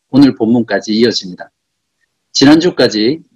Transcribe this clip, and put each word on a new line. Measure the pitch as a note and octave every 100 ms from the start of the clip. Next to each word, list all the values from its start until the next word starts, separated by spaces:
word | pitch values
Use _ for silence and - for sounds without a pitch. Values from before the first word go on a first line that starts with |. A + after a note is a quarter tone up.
| _
오늘 | C3 C3+
본문까지 | - A2 A#2+ A2+ G2 A2
이어집니다. | G#2+ A#2 G2 F#2 F2 - _ _ _ _ _ _ _ _
지난주까지 | - C#3 D#3+ - - A#2+ G#2 A2 E3 -